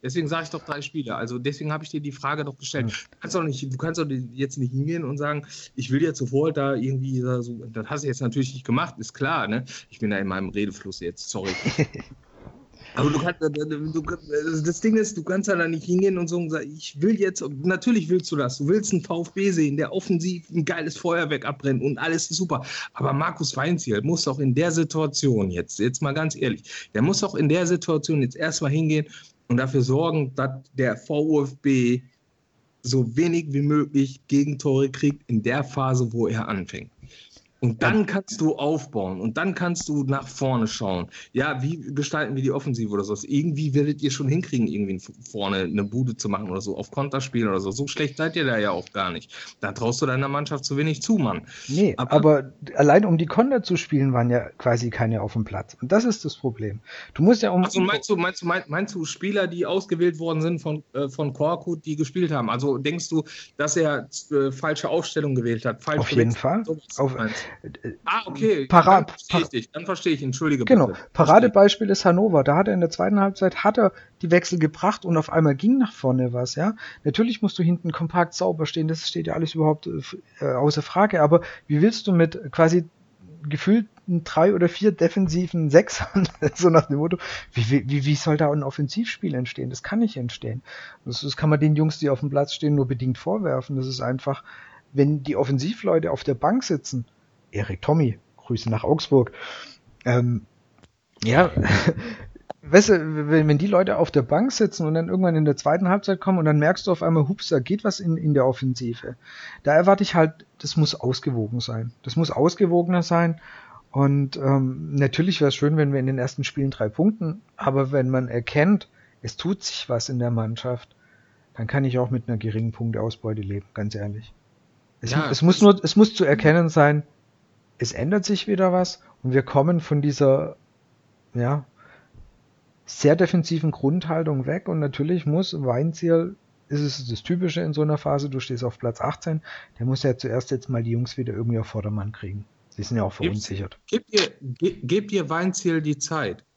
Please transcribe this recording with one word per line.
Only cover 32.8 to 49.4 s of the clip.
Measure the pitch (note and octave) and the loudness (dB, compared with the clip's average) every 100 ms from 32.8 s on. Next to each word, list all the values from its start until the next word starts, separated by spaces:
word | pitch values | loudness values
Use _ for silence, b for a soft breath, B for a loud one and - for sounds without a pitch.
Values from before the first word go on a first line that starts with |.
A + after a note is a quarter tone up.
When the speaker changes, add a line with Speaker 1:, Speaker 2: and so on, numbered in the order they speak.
Speaker 1:
so | - C3 A2+ A#2 | -2 0 0 0
wenig | E3+ E3+ D#3 | 2 0 -2
wie | C#3 | -2
möglich | C#3+ D3+ D3 C#3+ C3+ C3+ _ | 2 2 2 0 0 -4 _
Gegentore | C#3+ C#3+ C#3 D3 C3+ C3+ | 0 0 -2 0 2 0
kriegt | C3 D3 C#3 _ | 0 -2 -2 _
in | A#2 | -2
der | G#2+ C3 | 0 -2
Phase, | C3+ - C3 B2+ A#2+ | -4 -2 0 0 0
wo | A#2 A2 | 0 -2
er | A2 - | -2 -4
anfängt. | G2+ F#2 D#2+ - _ b b b b b _ | -6 -6 -12 -16 _ b b b b b _
Und | B2 A2+ | -2 0
dann | E3 G#3 | 0 2
Speaker 2:
Ja. | G#3 | 0
Speaker 1:
kannst | G3 F#3+ - | -2 -6 -2
du | D#3 - | -2 0
aufbauen | C#3+ D#3 C3 A2 F#2 F#2 | -2 -2 -4 -6 -4 -4
und | A2 A#2 | -6 -4
dann | F3+ | -4
kannst | F#3 F3 E3+ - | -2 -4 -4 -4
du | D3 | -4
nach | C3+ C#3 C3 | -2 -4 -4
vorne | - C3+ B2+ A2 | -4 -2 0 -2
schauen. | - G#2 F2+ F2 B B | -2 -4 -4 -6 B B
Ja, | A#2+ C#3+ C3+ | -4 -2 -2
wie | C3+ E3 G#2+ | -4 -6 -6
gestalten | C#3+ C#3+ D#3 C3 C3+ | -6 -4 -2 -4 -2
wir | |
die | C3+ | -2
Offensive | C#3+ C#3+ A#2 G#2+ | -2 -4 -4 -2
oder | G2+ | -2
sowas? | G2+ G#2 | -2 -6
Irgendwie | - C#3+ E3 D3 D#3 C3+ | -2 -2 0 -2 0 0
werdet | D3 D3 | 0 0
ihr | D3 | -4
schon | C3+ C#3 | -2 -2
hinkriegen, | D#3+ F3+ B2+ G#2 | -2 0 -2 0
irgendwie | F#2 G2 F#2+ | -2 -4 -6
f-, | - - - | -8 -20 -14
vorne | G#2+ G2+ G2 | -6 -2 -2
eine | F2+ G#2 | -2 -2
Bude | G2+ A#2 C3 A2 | -2 -2 -2 -4
zu | G#2+ | -4
machen | G2 G#2 | -4 -4
oder | F#2 | -8
so, | G2 - | -6 -8
auf | G#2 | -8
Konter | - C3+ C3+ | -6 -4 -4
spielen | C3+ A#2+ A2 | -4 -2 0
oder | F#2+ | 0
so. | F#2+ | -2
So | A2 C#3 | -4 -6
schlecht | - D3+ C3 | -4 -4 -2
seid | D#3+ E3 | -4 -2
ihr | C#3 | 0
da | A2+ | 0
ja | G#2 | 0
auch | F2+ - | -2 -6
gar | G2 F#2 | -4 -4
nicht. | E2 - B | -4 -12 B